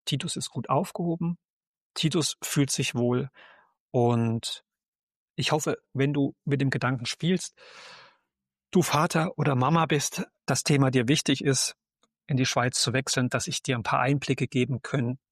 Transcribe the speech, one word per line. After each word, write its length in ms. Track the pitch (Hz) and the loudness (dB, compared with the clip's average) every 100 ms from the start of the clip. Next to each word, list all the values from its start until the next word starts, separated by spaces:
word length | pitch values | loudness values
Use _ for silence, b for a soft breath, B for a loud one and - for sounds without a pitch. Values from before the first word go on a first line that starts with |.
Titus 320 | - 139 175 - | -4 -4 -4 -8
ist 140 | - | -8
gut 180 | - - | -8 -2
aufgehoben, 720 | 135 190 - 170 170 170 175 _ _ _ _ _ | -2 -2 -4 -4 -2 -4 -6 _ _ _ _ _
Titus 420 | - 160 170 139 - | -4 -2 0 -2 -4
fühlt 280 | - - 139 | -4 0 0
sich 240 | - 135 | 0 -4
wohl 360 | 123 120 123 139 B B B B B _ | 0 0 0 -2 B B B B B _
und 760 | 131 120 117 117 113 - - _ _ _ _ _ _ _ - | 0 2 2 0 -2 -6 -12 _ _ _ _ _ _ _ -6
ich 160 | 127 | -2
hoffe, 260 | 151 156 - _ | 0 -2 -4 _
wenn 200 | 127 139 | -2 0
du 220 | 143 139 - | 2 -2 -2
mit 160 | - 139 | -4 0
dem 100 | 135 | 0
Gedanken 360 | 131 123 131 117 | 0 0 -2 -4
spielst, 480 | - 160 185 - - B B B B B B B _ _ _ _ | -4 0 0 -2 -16 B B B B B B B _ _ _ _
du 100 | 185 | 2
Vater 560 | 160 147 170 165 165 - | 4 2 2 2 0 0
oder 160 | 151 | 0
Mama 320 | 127 127 165 160 | 2 2 2 2
bist, 400 | 151 - - - _ | 0 -2 -6 -10 _
das 200 | - 135 | -4 -2
Thema 260 | - 143 135 | 2 4 4
dir 160 | 127 117 | 4 2
wichtig 380 | 147 - 139 | 2 2 0
ist, 320 | 147 131 - - _ _ _ _ - | 2 0 0 -6 _ _ _ _ -4
in 100 | 131 | 0
die 100 | 131 | 0
Schweiz 360 | - 123 - | 0 0 0
zu 100 | - | 0
wechseln, 380 | 127 131 - 127 | 0 0 0 0
dass 160 | 123 - | 0 -4
ich 160 | - | -6
dir 140 | - 123 | -2 -2
ein 60 | |
paar 180 | 107 139 | 0 0
Einblicke 480 | 127 143 - 131 123 | 2 2 0 -2 0
geben 340 | 127 123 123 | 0 0 -2
können, 360 | - - 120 127 _ | -2 -2 -2 -4 _